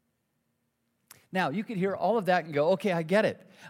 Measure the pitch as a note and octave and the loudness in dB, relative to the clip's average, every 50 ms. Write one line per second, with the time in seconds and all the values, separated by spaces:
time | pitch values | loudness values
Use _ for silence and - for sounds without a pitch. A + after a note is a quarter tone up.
0 | _ _ _ _ _ _ _ _ _ _ _ _ _ _ _ _ _ _ _ _ | _ _ _ _ _ _ _ _ _ _ _ _ _ _ _ _ _ _ _ _
1 | _ _ - - _ _ F3 F#3 F3 C#3 C#3+ G#3 - - A3+ E3+ F#3+ - - - | _ _ -20 -20 _ _ -2 0 0 0 -2 -4 -6 -6 -4 -2 -2 -2 -2 -2
2 | E3+ F#3+ A#3 A#3 F3+ F#3 F3+ F3 D#3+ E3 C#3+ C#3+ D3+ E3+ F#3+ F#3 - G3 E3+ E3+ | 0 0 0 0 2 2 2 2 0 -2 0 0 2 2 2 2 0 -2 -2 -2
3 | D#3+ D#3 F#3+ G#3+ G#3 B2+ F#2 - - - - - - | 0 2 2 2 2 2 -2 -6 -14 -20 -20 -20 -20